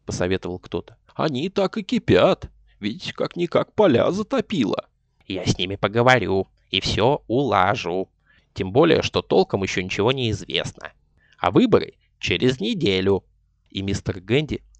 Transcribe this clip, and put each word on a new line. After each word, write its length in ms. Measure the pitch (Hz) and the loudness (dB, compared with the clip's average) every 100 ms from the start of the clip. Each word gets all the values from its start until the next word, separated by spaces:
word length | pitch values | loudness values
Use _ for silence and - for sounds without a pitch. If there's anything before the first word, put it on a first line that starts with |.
| - | -10
посоветовал 520 | - 90 95 87 92 | -4 -2 -2 -4 -10
кто-то. 380 | - 85 - - _ | -8 -10 -10 -20 _
«Они 340 | - 156 127 185 | -4 -4 -2 -4
так 300 | - 190 226 | -2 -2 -4
и 40 | |
кипят, 680 | 190 233 - 92 156 180 - _ _ - | -4 -2 2 4 4 2 -6 _ _ -8
ведь 320 | 101 175 - | -8 -6 -8
как-никак 640 | - - 175 175 120 - | -6 -6 -4 -2 0 0
поля 360 | - 196 113 - | 2 4 4 2
затопило». 800 | 185 208 262 - 175 101 - - _ _ _ - | 0 -4 -4 -2 -2 -2 -4 -8 _ _ _ -10
«Я 200 | 92 90 | -6 -4
с 100 | - | -4
ними 180 | 92 98 | -4 -4
поговорю 720 | 104 113 123 127 90 95 - _ _ | -2 2 4 4 2 -2 -4 _ _
и 100 | 95 | -4
всё 420 | - - 117 143 - | -2 0 0 0 -2
улажу. 840 | 120 135 101 92 104 87 92 95 _ _ _ _ | -2 2 2 2 0 -2 -4 -6 _ _ _ _
Тем 180 | - 92 | -8 -2
более, 300 | 117 165 - | 2 4 4
что 200 | - 95 | 0 -4
толком 400 | - - 190 101 | 0 2 2 0
ещё 200 | 95 - | -2 -4
ничего 300 | 90 - 110 | -4 -2 0
не 180 | 135 117 | 0 -2
известно. 600 | 101 87 80 - - - _ _ _ _ - | -4 -4 -4 -6 -10 -18 _ _ _ _ -4
А 120 | 90 | 2
выборы 440 | 131 233 107 - - _ _ | 4 4 4 0 -12 _ _
через 420 | - 87 127 127 | -4 0 0 0
неделю». 640 | 208 208 107 92 95 95 - _ _ _ _ | -4 -2 0 0 0 0 -4 _ _ _ _
И 120 | - | -8
мистер 380 | 98 98 - 95 | -4 -4 -6 -8
Гэнди 420 | 92 135 143 107 _ | -2 -2 -2 -8 _